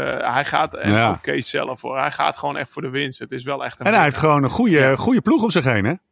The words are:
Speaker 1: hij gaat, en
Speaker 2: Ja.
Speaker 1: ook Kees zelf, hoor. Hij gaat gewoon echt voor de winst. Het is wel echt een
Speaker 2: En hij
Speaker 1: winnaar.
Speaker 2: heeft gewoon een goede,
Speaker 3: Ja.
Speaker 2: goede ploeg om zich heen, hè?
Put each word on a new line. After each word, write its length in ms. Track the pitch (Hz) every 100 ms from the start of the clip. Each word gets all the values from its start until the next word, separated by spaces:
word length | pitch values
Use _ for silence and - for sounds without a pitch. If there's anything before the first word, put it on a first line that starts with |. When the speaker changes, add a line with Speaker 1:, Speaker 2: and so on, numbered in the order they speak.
| 139 131 120
Speaker 1:
hij 120 | 127 143
gaat, 300 | 151 156 -
en 160 | -
Speaker 2:
Ja. 180 | 107 113
Speaker 1:
ook 120 | 90
Kees 280 | - 143 -
zelf, 320 | 139 147 127
hoor. 160 | 131 131
Hij 120 | 143
gaat 260 | - 156 -
gewoon 200 | 143 147
echt 120 | 139
voor 100 | -
de 80 | 135
winst. 300 | 135 139 127
Het 120 | 123
is 120 | 131
wel 200 | 127 139
echt 160 | 127 -
een 60 | 196
Speaker 2:
En 60 |
hij 0 |
Speaker 1:
winnaar. 120 | 220
Speaker 2:
heeft 140 | 151 -
gewoon 260 | 156 147
een 60 | 135
goede, 220 | - 240 151
Speaker 3:
Ja. 180 | 135 135
Speaker 2:
goede 260 | - 247
ploeg 220 | 214 320
om 60 | 220
zich 120 | 170
heen, 220 | 131 110 104
hè? 80 | 180 _